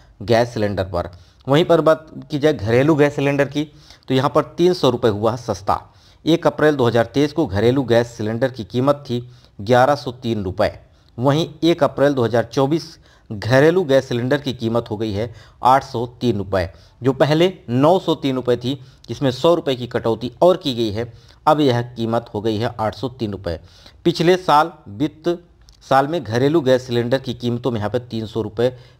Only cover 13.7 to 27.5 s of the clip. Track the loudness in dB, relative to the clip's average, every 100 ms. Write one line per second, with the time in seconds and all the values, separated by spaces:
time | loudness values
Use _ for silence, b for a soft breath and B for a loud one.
13.7 | 2 2 0 0 -4 -2 -2 -4 -6 -2
14.7 | -2 -4 -6 -6 -4 -6 B B B 2
15.7 | 2 2 -6 -8 -4 -2 -2 -2 -2 -4
16.7 | -8 b b -2 2 2 4 2 0 -4
17.7 | 2 4 4 0 -4 -2 -4 -2 -2 -2
18.7 | -8 b b -14 -4 -2 0 2 2 0
19.7 | -4 -4 -4 -2 -4 -6 0 2 2 -2
20.7 | -4 -4 -4 -10 b b b 0 2 2
21.7 | 0 -2 -6 -4 -2 -4 -6 -4 -2 -4
22.7 | -4 -6 -6 -10 -8 -8 -8 -8 -10 -12
23.7 | b b b -2 0 2 2 4 2 2
24.7 | -4 -14 -6 -6 -4 -6 -6 -8 _ _
25.7 | -12 0 0 0 -4 -4 -2 0 2 2
26.7 | 2 0 -4 0 -2 -4 -6 -4